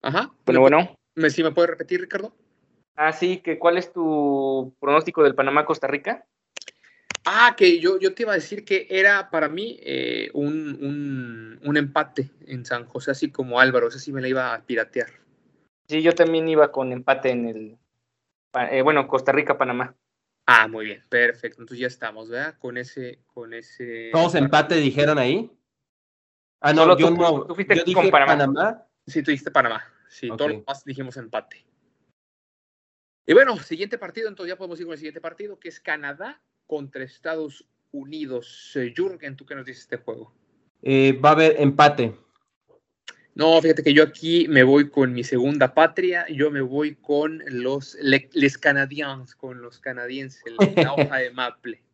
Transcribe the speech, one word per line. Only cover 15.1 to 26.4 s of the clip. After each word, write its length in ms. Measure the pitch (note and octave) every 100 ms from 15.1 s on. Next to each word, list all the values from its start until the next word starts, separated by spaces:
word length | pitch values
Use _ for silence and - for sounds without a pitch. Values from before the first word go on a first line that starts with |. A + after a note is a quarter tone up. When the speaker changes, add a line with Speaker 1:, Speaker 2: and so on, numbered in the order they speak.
| _ _ _ _ _ _ _ _
Speaker 2:
Sí, 140 | D#3
yo 100 | D#3+
también 340 | E3+ E3+ E3 D#3+
iba 240 | D#3 C#3+
con 180 | C3+ C3
empate 400 | B2+ B2+ C3 C3
en 180 | B2 A#2
el, 300 | A2 G#2+ A2+ _ _ _ _ _ _ _
pa-, 180 | B2+ B2
eh, 120 | C3+
bueno, 240 | C3+ D3+ C3+
Costa 240 | C3 C#3
Rica, 260 | D3 D3 C#3
Panamá. 400 | B2+ B2 B2 _ _ _ _ _
Speaker 1:
Ah, 220 | - A#2 A2
muy 200 | A2 G#2+
bien, 180 | G2+ _
perfecto, 540 | A#2+ A#2+ A#2 A#2+ -
entonces 180 | A#2 B2
ya 60 | B2
estamos, 420 | - A2+ G#2+ A2+
¿verdad? 300 | A#2+ D3+ _
Con 180 | B2+ B2
ese, 440 | B2 - B2 A#2+ _
con 280 | - A2+
ese 560 | A2+ A2+ _ A#2+ A2+ A2+
Speaker 3:
¿Todos 220 | D#3+ E3+
empate 400 | E3 C#3 D3+ D3+
dijeron 420 | E3 C#3 C3+ D3 D3+
ahí? 320 | B2 F3+ A#3 _ _ _ _ _ _ _ _ _